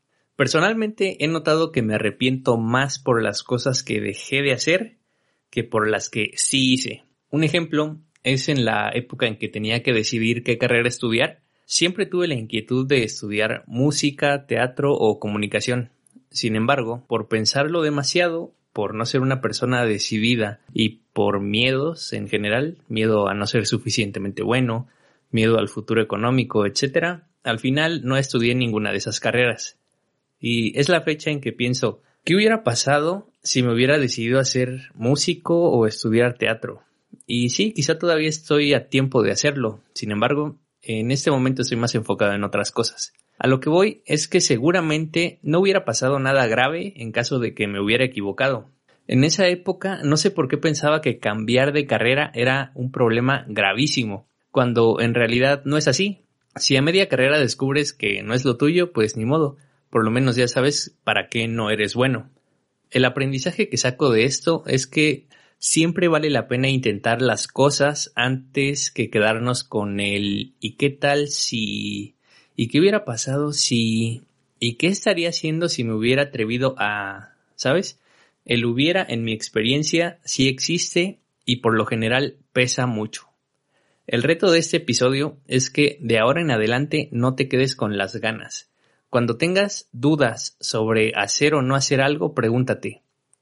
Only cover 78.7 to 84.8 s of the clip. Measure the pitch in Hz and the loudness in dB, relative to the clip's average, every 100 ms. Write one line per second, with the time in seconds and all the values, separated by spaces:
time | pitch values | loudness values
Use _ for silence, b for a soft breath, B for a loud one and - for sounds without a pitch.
78.7 | 117 151 185 - 117 113 110 - 110 113 | 2 2 2 0 -4 -4 -6 -4 -2 0
79.7 | 139 151 160 170 - - - 131 131 - | 0 0 0 -2 -4 -8 0 0 0 -2
80.7 | 170 - 180 185 - _ _ - 120 117 | -2 -2 -2 -2 -4 _ _ -6 -2 2
81.7 | 110 104 113 110 127 143 - _ 123 127 | 2 0 -2 0 0 -2 -6 _ -2 0
82.7 | - 123 107 107 - - _ _ _ _ | 0 -2 -2 -6 -10 -18 _ _ _ _
83.7 | _ _ _ - 120 143 165 196 165 160 | _ _ _ -4 -2 2 2 4 4 4
84.7 | 170 | -2